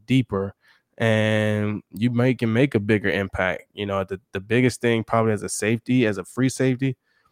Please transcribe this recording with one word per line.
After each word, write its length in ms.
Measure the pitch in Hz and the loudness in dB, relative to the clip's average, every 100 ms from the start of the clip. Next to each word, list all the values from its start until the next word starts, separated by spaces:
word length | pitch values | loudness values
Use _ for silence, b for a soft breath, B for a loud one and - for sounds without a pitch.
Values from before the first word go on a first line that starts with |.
| - | 0
deeper, 480 | 131 120 98 98 - b b b - | 0 2 -2 -4 -8 b b b -2
and 840 | 113 110 107 110 107 104 104 104 - | 0 2 2 2 0 0 -2 -4 -10
you 200 | 98 120 | -4 -2
may, 220 | 120 127 120 | 2 2 2
can 160 | 113 | 0
make 220 | 113 139 110 | 2 2 2
a 40 | |
bigger 300 | 101 107 98 | 0 0 0
impact. 540 | 85 95 101 92 85 - | -2 -2 -2 -2 -4 -8
You 120 | - 101 | -8 -4
know, 180 | 98 | -4
the, 160 | 95 95 _ | -4 -8 _
the 60 | 95 | -10
biggest 400 | 98 117 127 - | -2 2 2 2
thing 220 | 117 117 | 0 0
probably 300 | 107 113 110 | 0 2 2
as 100 | 104 | 0
a 60 | 92 | -4
safety, 560 | - 104 113 - 127 110 | -4 -2 -2 0 2 2
as 120 | 98 | 0
a 80 | 90 | -6
free 240 | - 131 | -2 -2
safety, 480 | - 131 127 135 127 _ _ _ | 0 0 0 -2 -6 _ _ _